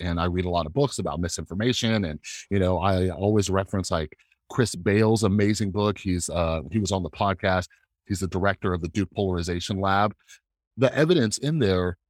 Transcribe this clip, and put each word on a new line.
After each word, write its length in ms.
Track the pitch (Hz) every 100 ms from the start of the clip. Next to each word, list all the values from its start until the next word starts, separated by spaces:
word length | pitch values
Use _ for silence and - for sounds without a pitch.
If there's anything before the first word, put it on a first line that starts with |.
and 200 | 87 85
I 40 |
read 200 | 87 90
a 60 | 90
lot 160 | 87 78
of 80 |
books 240 | 101 143 -
about 220 | 87 76
misinformation, 840 | 87 - 80 87 120 120 117 110
and, 140 | 90 76 - - -
you 80 | 98
know, 200 | 90 90
I 320 | 95 92 92
always 380 | 80 101 107 95
reference, 420 | 95 98 98 90
like, 280 | 85 78 - _ _ -
Chris 240 | - 113
Bale's 480 | - 87 101 110 113
amazing 480 | 104 104 104 107 104
book. 280 | 98 104 101
He's, 300 | 98 90 -
uh, 340 | 85 82 80 73
he 60 | 110
was 120 | 98
on 120 | 98
the 80 | 82
podcast. 580 | - 101 95 101 92 - _ _ _ -
He's 140 | 95
the 60 | 92
director 480 | 92 98 95 101
of 80 | 90
the 60 | 85
Duke 220 | 104 95
Polarization 640 | - 98 90 85 87 - 98
Lab. 340 | 98 98 104 - _ - _ _ _ -
The 160 | 127
evidence 440 | - 156 175 113 -
in 200 | 143 160
there 380 | 107 92 90 90 _